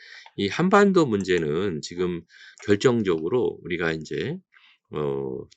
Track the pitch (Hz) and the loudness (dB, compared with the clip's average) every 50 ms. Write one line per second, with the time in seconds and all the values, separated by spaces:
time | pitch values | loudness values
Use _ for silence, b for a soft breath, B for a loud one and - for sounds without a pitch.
0 | B B B B B B B - 101 98 - - 175 190 208 202 208 196 185 180 | B B B B B B B -4 -4 -2 0 0 2 4 6 6 6 6 6 4
1 | 156 120 104 98 90 92 90 85 80 73 73 87 101 101 82 139 - - 87 87 | 2 2 2 0 0 2 2 2 2 0 -2 -2 -2 -2 -4 -6 -8 -8 -6 -4
2 | 92 90 87 82 85 B B B B B B B - 104 104 104 - 135 120 117 | -2 -2 -4 -6 -10 B B B B B B B 0 0 2 4 4 2 2 2
3 | 104 95 82 - 80 90 117 127 101 - - - 78 82 87 82 87 80 80 80 | 2 0 0 0 -2 -2 0 0 0 -2 -4 -6 -8 -8 -6 -2 -2 -2 -2 -4
4 | 76 - 73 71 87 131 175 190 - _ b b b b b b b - - 76 | -6 -8 -6 -6 -4 -4 -6 -8 -12 _ b b b b b b b -10 -8 -4
5 | 73 71 69 69 67 65 64 69 71 - _ | -4 -4 -4 -4 -6 -6 -8 -10 -12 -14 _